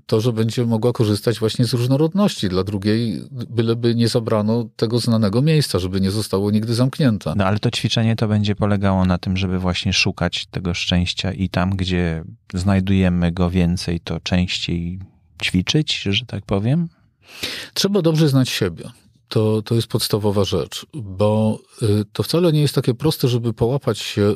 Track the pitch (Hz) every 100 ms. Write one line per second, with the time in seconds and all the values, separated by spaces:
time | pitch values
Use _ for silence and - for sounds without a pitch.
0 | - 110 123 110 113 127 117 113 120 120
1 | 107 101 120 107 110 - 117 123 123 135
2 | 160 185 208 - 101 90 95 101 104 113
3 | 117 73 - 131 110 117 113 117 120 117
4 | 113 127 113 110 107 117 110 - 113 120
5 | 117 113 104 113 151 156 - 92 92 95
6 | 95 107 104 95 104 107 113 117 131 -
7 | 135 104 - 90 95 104 120 - 117 117
8 | 113 110 107 107 104 98 104 101 101 95
9 | 92 87 98 92 95 92 92 90 98 92
10 | 98 - 87 - - 90 90 85 - 90
11 | 90 - 92 92 92 98 92 95 90 90
12 | 87 80 90 113 - 92 95 95 95 95
13 | 92 87 87 85 87 92 85 90 - 85
14 | - 82 - 92 90 - - 87 85 92
15 | 95 _ _ - - 92 - 151 156 -
16 | 101 98 123 107 - 98 110 160 165 -
17 | _ _ _ - - - - - 196 202
18 | 165 156 156 131 123 - 95 82 - -
19 | _ _ _ 117 107 110 - 117 - 113
20 | - 107 104 101 87 90 - - - 151
21 | 101 95 104 107 110 107 - - 110 104
22 | 104 - - 160 175 151 147 143 131 113
23 | 156 - 127 120 117 107 120 139 - 104
24 | - 107 101